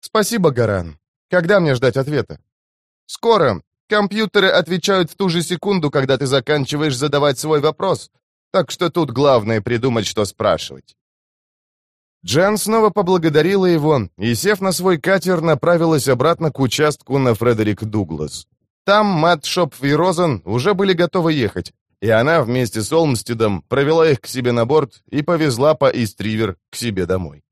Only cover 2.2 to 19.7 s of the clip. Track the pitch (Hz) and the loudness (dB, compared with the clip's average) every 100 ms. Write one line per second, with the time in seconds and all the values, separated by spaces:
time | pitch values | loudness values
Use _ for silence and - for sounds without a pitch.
2.2 | 104 76 _ _ _ _ _ _ _ - | -4 -10 _ _ _ _ _ _ _ -6
3.2 | 233 220 147 104 - _ _ 208 202 208 | 0 2 2 -2 -8 _ _ -2 0 -2
4.2 | 220 208 190 170 160 180 - 196 175 - | 0 2 2 2 0 -2 0 0 -2 -2
5.2 | 196 170 165 175 208 196 147 147 135 131 | -2 -2 -4 -4 -2 0 0 0 0 0
6.2 | 139 135 120 151 131 147 156 123 147 143 | 0 -2 0 -2 -2 -2 -2 -2 -2 0
7.2 | 147 131 156 156 143 151 190 147 - _ | 0 -2 0 0 0 -2 -4 -4 -6 _
8.2 | _ _ _ 190 165 - 175 175 151 120 | _ _ _ -2 -2 -4 -4 0 -2 2
9.2 | 143 127 107 110 104 117 131 113 98 - | 4 4 2 -2 -2 -2 0 -2 -4 -4
10.2 | 101 - 104 80 - 67 _ _ _ _ | -4 -2 0 0 -4 -16 _ _ _ _
11.2 | _ _ _ _ _ _ _ _ _ _ | _ _ _ _ _ _ _ _ _ _
12.2 | 170 123 190 214 - 220 214 196 180 185 | -4 0 2 0 0 2 2 2 0 2
13.2 | 165 147 156 196 185 170 147 147 98 _ | 2 2 2 2 2 2 2 0 0 _
14.2 | 104 117 185 202 190 165 185 170 - 190 | -4 -2 0 0 -2 -2 0 0 0 0
15.2 | 180 180 165 151 156 175 165 160 127 123 | 0 -2 0 0 2 2 2 0 0 0
16.2 | 139 170 160 - 135 - 151 143 _ 135 | 2 0 -2 -2 -2 2 0 0 _ 0
17.2 | 131 110 120 113 107 101 107 107 90 78 | 2 2 2 2 0 -2 -4 -4 -4 -6
18.2 | 76 - - _ _ _ - 202 208 175 | -8 -10 -20 _ _ _ 0 2 2 2
19.2 | 165 170 - - 165 | 2 0 -2 -2 -2